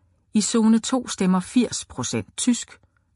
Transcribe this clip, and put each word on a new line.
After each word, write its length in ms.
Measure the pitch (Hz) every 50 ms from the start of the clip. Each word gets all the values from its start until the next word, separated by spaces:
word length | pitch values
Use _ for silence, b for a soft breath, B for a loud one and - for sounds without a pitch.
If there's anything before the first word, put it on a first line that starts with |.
| _ _ _ _ _ _ -
I 80 | 214
zone 380 | 196 - - 233 214 220 226 226
to 280 | - - 254 262 247
stemmer 320 | - - - 190 180 185 185
firs 460 | 180 - - 247 233 - - - -
procent 520 | - - - 123 - - 113 107 _ _
tysk 420 | - - - 240 - - - - _ _ _ _ _ _ _ _